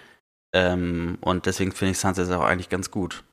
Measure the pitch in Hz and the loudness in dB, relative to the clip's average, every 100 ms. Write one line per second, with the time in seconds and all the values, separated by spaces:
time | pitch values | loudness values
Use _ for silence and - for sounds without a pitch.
0 | - _ _ _ _ 92 90 90 87 85 | -20 _ _ _ _ 2 4 2 0 -2
1 | 85 87 - 90 95 92 95 - 95 92 | -2 -2 0 0 0 0 -2 0 0 2
2 | 98 92 90 90 76 90 90 92 92 107 | 0 0 0 2 2 2 -2 -6 -4 -4
3 | 87 - - | -4 -6 -16